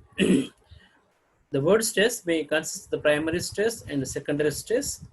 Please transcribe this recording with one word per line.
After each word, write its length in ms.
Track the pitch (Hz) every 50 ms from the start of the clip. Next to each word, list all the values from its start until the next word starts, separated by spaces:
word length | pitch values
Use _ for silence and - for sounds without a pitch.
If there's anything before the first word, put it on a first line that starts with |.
<clears throat> 160 | - _ _ -
the 1400 | 196 - 196 - - - - _ _ _ - - - _ _ _ _ _ _ _ _ _ _ _ _ _ - 139
word 220 | 135 160 196 220 220
stress 420 | - - - 196 233 240 - -
may 180 | 170 165 160 151
consist 420 | - 151 156 160 - - - -
of 60 | -
the 60 | - 170
primary 420 | - 151 147 147 156 160 160 180
stress 440 | - - - - 202 226 226 - -
and 180 | 113 143 139
the 40 | 131
secondary 460 | 123 - 151 147 - 147 143 151 151
stress, 540 | 139 - - - 214 254 285 - - - - -